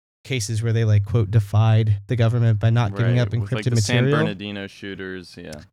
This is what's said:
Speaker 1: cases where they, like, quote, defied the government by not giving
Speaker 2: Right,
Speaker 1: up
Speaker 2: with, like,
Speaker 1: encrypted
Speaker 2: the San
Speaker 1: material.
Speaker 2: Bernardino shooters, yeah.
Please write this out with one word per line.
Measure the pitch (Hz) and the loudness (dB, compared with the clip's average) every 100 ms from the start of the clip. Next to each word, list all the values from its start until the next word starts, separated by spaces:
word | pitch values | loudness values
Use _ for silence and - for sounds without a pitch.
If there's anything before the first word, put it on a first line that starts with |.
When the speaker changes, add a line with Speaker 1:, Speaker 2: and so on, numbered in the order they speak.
| _ _ | _ _
Speaker 1:
cases | - 131 104 110 | -6 -6 -4 -2
where | 117 | 0
they, | 110 | 0
like, | 110 104 | 2 2
quote, | 101 117 98 | 2 0 2
defied | 113 - 107 113 110 110 104 - | 2 2 2 4 4 4 0 -2
the | |
government | 120 113 120 117 104 | 0 2 2 2 2
by | 113 | 2
not | 117 113 | 2 0
giving | - 117 120 | 0 0 2
Speaker 2:
Right, | |
Speaker 1:
up | 113 | 0
Speaker 2:
with, | 117 101 | -2 -4
like, | 117 | -4
Speaker 1:
encrypted | 123 | 0
Speaker 2:
the | 117 | 0
San | 104 120 | 2 2
Speaker 1:
material. | 131 143 107 | 2 2 0
Speaker 2:
Bernardino | 95 104 101 98 | -4 -8 -8 -10
shooters, | - 101 95 92 92 87 - | -12 -12 -10 -8 -10 -12 -16
yeah. | 85 76 87 | -14 -14 -16